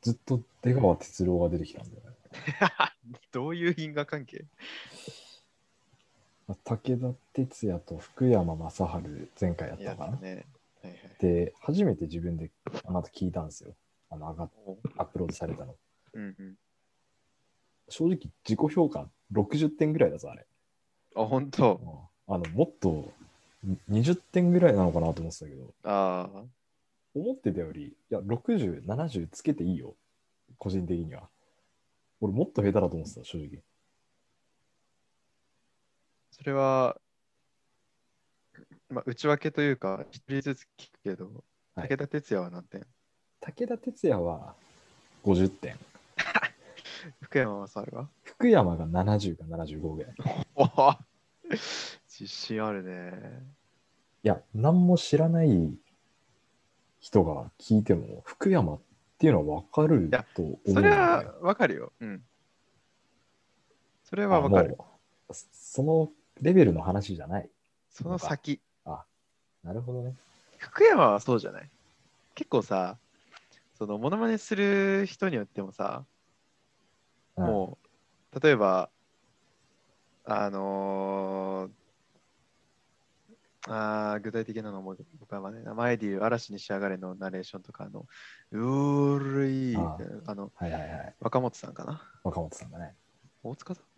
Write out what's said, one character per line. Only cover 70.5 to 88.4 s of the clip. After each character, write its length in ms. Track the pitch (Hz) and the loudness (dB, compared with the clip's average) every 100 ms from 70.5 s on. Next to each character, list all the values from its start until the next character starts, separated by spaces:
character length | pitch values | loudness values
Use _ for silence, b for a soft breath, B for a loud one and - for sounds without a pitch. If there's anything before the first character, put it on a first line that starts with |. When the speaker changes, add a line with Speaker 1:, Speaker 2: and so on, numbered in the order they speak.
| _ | _
Speaker 2:
福 240 | - - | -12 6
山 280 | 440 359 139 | 8 10 8
は 80 | 101 | 6
そ 160 | - 120 | 2 0
う 40 | |
じ 80 | - | 0
ゃ 40 | |
な 100 | - | -12
い？ 80 | - _ _ _ _ _ _ - | -18 _ _ _ _ _ _ -14
結 160 | - | 0
構 100 | 131 | 0
さ、 380 | 101 95 90 107 _ _ b b b b b | 2 -2 -2 -6 _ _ b b b b b
そ 140 | _ 104 | _ -6
の、 100 | 104 | -4
モ 140 | 123 | -2
ノ 60 | 202 | -2
マ 100 | 226 | -2
ネ 100 | 226 | -2
す 180 | - 202 | -4 0
る 520 | 202 202 196 196 196 | 2 4 2 0 -2
人 220 | - 190 | -4 -2
に 80 | 139 | -2
よ 60 | |
っ 40 | 104 | -6
て 160 | - | -8
も 80 | 95 | -10
さ、 340 | - 98 - 139 _ _ _ _ _ _ _ _ _ _ _ _ - | -6 -6 -6 -12 _ _ _ _ _ _ _ _ _ _ _ _ -2
Speaker 1:
う 80 | |
ん。 20 | 92 | 0
Speaker 2:
も 340 | 107 92 - _ _ _ _ _ | 0 -2 -8 _ _ _ _ _
う、 80 | 135 | 0
例 120 | 156 | 4
え 40 | 131 | 6
ば、 360 | 101 92 - _ _ _ _ _ _ _ _ _ _ _ _ _ | 4 2 0 _ _ _ _ _ _ _ _ _ _ _ _ _
あ 240 | - 104 101 | -6 -4 -2
の 1160 | 98 98 98 98 98 98 98 95 95 95 95 95 | -4 -4 -4 -4 -4 -4 -4 -4 -6 -6 -6 -8
ー、 20 | 104 _ _ _ _ _ _ _ _ _ _ _ _ _ _ _ 214 _ _ - | _ _ _ _ _ _ _ _ _ _ _ _ _ _ _ _ _ _ _ -8
あ 480 | 110 107 107 107 104 | -4 -2 -2 -2 -4
ー、 40 | |
具 100 | 104 | -4
体 120 | 113 | -6
的 200 | 110 110 | -6 -8
な 80 | 107 | -10
の 100 | 98 | -10
も 140 | 95 95 - - | -12 -14 -18 -20
僕 160 | - 104 | -14 -12
は 60 | |
ま 100 | 98 | -10
だ 80 | 110 | -12
ね、 120 | 113 | -12
前 220 | 110 120 117 | -2 0 0
で 120 | 107 | -2
言 100 | 98 | 0
う 60 | |
嵐 280 | 107 117 - | 0 0 -4
に 60 | 101 | -14
仕 160 | - | -6
上 60 | 98 | -4
が 100 | 98 | -2
れ 80 | 92 | -4
の 160 | 92 | -8
ナ 160 | 92 95 | -8 -8
レ 120 | 92 | -8
ー 20 | |
シ 120 | 92 98 | -10 -14
ョ 40 | |
ン 20 | |
と 100 | - | -18
か、 120 | - | -16
あ 60 | 101 | -14
の、 180 | 101 - B B B | -14 -18 B B B